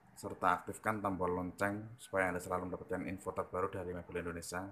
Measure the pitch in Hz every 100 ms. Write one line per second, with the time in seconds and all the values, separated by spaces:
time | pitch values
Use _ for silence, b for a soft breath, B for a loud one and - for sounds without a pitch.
0 | - - 101 - 92 90 - - 107 107
1 | 101 90 90 90 90 - 101 104 110 -
2 | - 98 92 87 92 92 92 87 - 92
3 | - 95 - - 92 92 95 98 90 87
4 | - 87 85 85 - 87 98